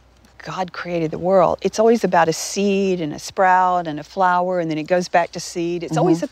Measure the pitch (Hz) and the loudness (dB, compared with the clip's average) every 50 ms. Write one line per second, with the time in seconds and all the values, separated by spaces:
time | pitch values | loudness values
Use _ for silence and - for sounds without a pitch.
0 | _ _ _ _ _ _ _ - - 156 151 180 185 180 - - - 175 175 170 | _ _ _ _ _ _ _ -18 -16 -12 -8 -8 -8 -8 -8 -12 -10 -6 -4 -4
1 | 160 156 165 165 165 180 190 190 165 - - - - 196 - - 220 226 240 220 | -2 -4 -4 -4 0 4 4 6 6 4 2 0 -2 -4 0 2 4 4 4 4
2 | - 185 185 175 165 165 160 - - - - 202 202 202 196 196 196 190 185 180 | 2 2 4 4 4 4 0 -4 -6 -8 -4 -2 0 0 0 0 0 0 -2 -2
3 | 160 147 - - - - - - 190 185 185 185 185 180 180 180 170 160 147 151 | -4 -6 -8 -10 -14 -12 -2 0 4 4 4 4 4 2 0 0 -2 -4 -8 -10
4 | 151 - - 196 190 180 180 180 180 185 185 180 165 160 156 156 151 156 180 180 | -12 -10 -4 0 0 2 2 0 0 0 -2 -2 -2 -2 -4 -6 -2 0 0 0
5 | 180 - - 180 170 - - 175 - - - 185 170 170 175 175 165 143 165 - | 0 0 0 0 0 0 -6 -12 -12 -10 -8 -6 -4 -4 -4 -6 -6 -4 -2 0
6 | - - 330 170 294 - | 2 2 2 0 0 -6